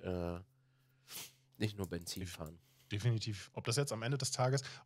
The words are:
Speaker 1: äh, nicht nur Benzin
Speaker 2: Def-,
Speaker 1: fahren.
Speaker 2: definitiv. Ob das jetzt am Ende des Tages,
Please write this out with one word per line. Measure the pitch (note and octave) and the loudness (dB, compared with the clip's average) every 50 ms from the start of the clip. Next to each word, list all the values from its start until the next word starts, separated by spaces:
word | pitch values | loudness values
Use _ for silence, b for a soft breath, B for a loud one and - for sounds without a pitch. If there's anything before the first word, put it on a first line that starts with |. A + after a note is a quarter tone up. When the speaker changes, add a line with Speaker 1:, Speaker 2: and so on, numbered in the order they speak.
| - | -2
Speaker 1:
äh, | F#2+ F2+ F2+ F2 E2+ E2+ F2 F#2 - _ B B B B B B B B B B B B B B B B B B B B - | -2 0 0 0 0 -2 -4 -6 -12 _ B B B B B B B B B B B B B B B B B B B B 0
nicht | G#2+ G#2 G2+ | 0 0 0
nur | G2+ F#2+ E2+ | 0 -4 -2
Benzin | F2 E2+ E2+ - - F#2+ F#2 | -2 -4 -4 -6 -6 -6 -6
Speaker 2:
Def-, | E2+ | -6
Speaker 1:
fahren. | - - E2 D#2 E2 E2+ _ _ _ - - - | -6 -6 -8 -8 -10 -12 _ _ _ -20 -8 -4
Speaker 2:
definitiv. | G#2 G2+ G#2 B2 A2+ G#2+ - A2+ G2+ F#2+ - - - | -2 2 4 4 4 4 2 -2 -4 -6 -8 -10 -8
Ob | - - | -4 0
das | A#2 A2+ | 2 4
jetzt | C#3+ C#3+ C#3+ A2 | 4 4 2 2
am | A2 A2+ | 0 0
Ende | A#2+ C#3+ C3+ | 0 0 2
des | C3 - - | 0 0 2
Tages, | - B2+ B2+ C3 C3+ C3 B B B B | 4 4 6 4 4 2 B B B B